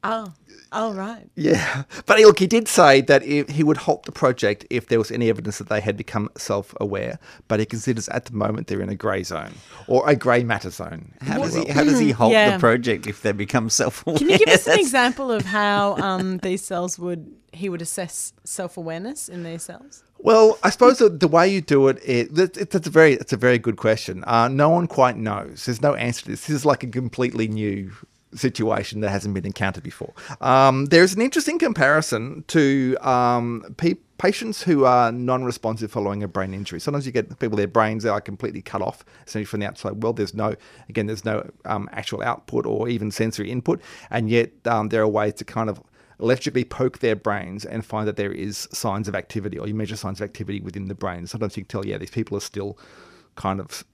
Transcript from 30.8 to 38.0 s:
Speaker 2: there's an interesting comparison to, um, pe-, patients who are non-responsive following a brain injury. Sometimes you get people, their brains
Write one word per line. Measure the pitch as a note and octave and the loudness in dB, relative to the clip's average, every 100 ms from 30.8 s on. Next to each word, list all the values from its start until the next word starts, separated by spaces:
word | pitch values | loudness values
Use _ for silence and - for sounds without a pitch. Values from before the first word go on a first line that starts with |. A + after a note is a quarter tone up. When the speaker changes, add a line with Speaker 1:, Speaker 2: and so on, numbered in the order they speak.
| C#3 | 4
Speaker 2:
there's | E3 F#3 | 6 6
an | F#3+ | 4
interesting | B3 D#4+ D4 E4 | -2 -2 -2 0
comparison | D#4 G#3 C#3 D3+ D#3 A2+ A#2+ D3+ - | 0 2 2 2 0 -4 -6 -12 -2
to, | E3 C#3 C#3 C3 C3 | 2 4 4 0 -2
um, | - B2+ B2 B2 A#2+ A#2 - - | 0 2 2 0 -2 -6 -10 -4
pe-, | E3+ E3 _ _ | -2 -2 _ _
patients | F#3 G3+ A3+ G#3 | -2 -2 -6 -6
who | - D3+ | 0 4
are | C3 B2 A#2 | 6 4 2
non-responsive | A#2+ B2 B2+ B2+ A#2 A2+ A2 A2 | 0 -2 -2 -2 -4 -4 -4 -6
following | A#2+ G2+ G2+ | -4 -4 -4
a | G2+ | -6
brain | G2 F#2+ | -4 -6
injury. | F#2+ G2+ E2+ | -6 -10 -8
Sometimes | - C#3+ C3 | -6 -4 -4
you | |
get | A#2+ G#2 - | -4 -4 -6
people, | B2 G#2+ | -4 -2
their | G2+ | 0
brains | A2+ A2 A2 | 2 0 0